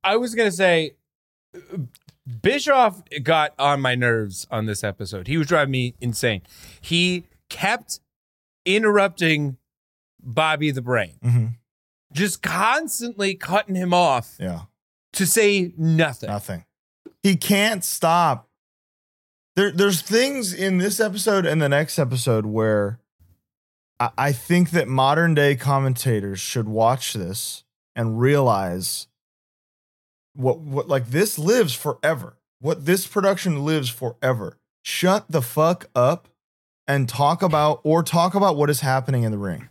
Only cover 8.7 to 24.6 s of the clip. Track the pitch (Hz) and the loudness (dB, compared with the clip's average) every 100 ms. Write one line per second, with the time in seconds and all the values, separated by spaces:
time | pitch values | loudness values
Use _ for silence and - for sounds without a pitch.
8.7 | 202 220 208 196 - 170 151 147 127 _ | 2 2 2 0 0 0 0 -2 -6 _
9.7 | _ _ _ _ _ 127 117 156 151 151 | _ _ _ _ _ -6 0 0 2 -2
10.7 | 131 123 123 92 - 120 120 113 117 _ | -2 -2 -2 -2 -4 0 0 0 -6 _
11.7 | _ _ _ _ 139 202 - - 170 214 | _ _ _ _ -4 -4 -2 -6 -2 0
12.7 | 277 320 - 240 202 196 190 - 190 214 | 0 -2 -8 -8 -4 -4 -4 0 0 0
13.7 | 185 180 175 170 127 - - 92 85 90 | -4 2 4 4 2 -2 -10 -8 -8 -14
14.7 | _ _ _ _ - 175 226 208 202 175 | _ _ _ _ -4 0 4 4 2 0
15.7 | 170 165 160 160 120 101 101 - 87 - | 0 2 4 2 -2 -8 -8 -8 -12 -12
16.7 | _ _ _ - _ 196 185 - 202 208 | _ _ _ -20 _ 0 2 2 2 2
17.7 | 208 - - 170 170 165 120 _ _ _ | 0 -6 -2 2 4 2 0 _ _ _
18.7 | _ _ _ _ _ _ _ _ - 202 | _ _ _ _ _ _ _ _ 0 0
19.7 | 170 202 170 - 220 262 277 202 180 190 | 2 2 2 0 2 2 0 -6 -4 0
20.7 | 185 190 202 214 196 220 196 165 151 147 | 0 0 0 -2 -2 0 0 2 0 2
21.7 | 143 156 - 131 123 131 113 107 107 110 | 0 0 -2 -2 -2 0 0 0 -2 0
22.7 | 104 101 113 _ _ _ _ _ _ _ | 0 -2 -6 _ _ _ _ _ _ _
23.7 | _ _ _ 120 - 139 131 - 175 | _ _ _ -4 0 -2 -2 0 2